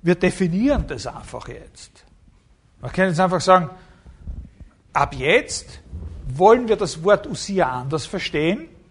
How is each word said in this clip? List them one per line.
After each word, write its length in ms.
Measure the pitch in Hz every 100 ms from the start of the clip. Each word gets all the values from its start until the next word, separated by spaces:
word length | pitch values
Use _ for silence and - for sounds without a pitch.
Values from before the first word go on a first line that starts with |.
wir 120 | 170
definieren 720 | 175 185 - 185 175 254 285 160
das 200 | 135 120
einfach 420 | - - 117 -
jetzt. 560 | 120 123 - - _ _ _ _ _ _ _ _ _
Man 120 | 123
kann 160 | - 190
jetzt 120 | 165
einfach 200 | 185 180
sagen, 300 | - 185 160 - - - - - - - - _ - _ _
ab 220 | - 139
jetzt 680 | 139 131 214 294 - - - - - - - -
wollen 400 | 131 185 247 240
wir 80 | 208
das 260 | 196 160
Wort 240 | 170 202 196
Usia 420 | - - 196 147
anders 380 | 127 131 151 -
verstehen 640 | 196 - 160 156 220 330 - _